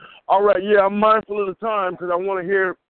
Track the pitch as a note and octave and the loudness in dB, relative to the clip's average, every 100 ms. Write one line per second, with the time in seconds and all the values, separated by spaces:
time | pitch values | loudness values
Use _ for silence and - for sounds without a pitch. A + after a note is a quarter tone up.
0 | - - - F#3+ G#3 F#3 G3+ G3+ G3 G3+ | -20 -12 -2 2 4 2 2 2 2 2
1 | G#3+ A3 G3+ G#3 G3 F3+ A3+ G#3+ F#3 E3+ | 2 2 0 -6 -6 -6 -4 -2 -4 -4
2 | F3+ F3 G3 F#3+ F3 G3 F#3 E3+ _ | -4 -4 -2 -4 -2 0 0 -4 _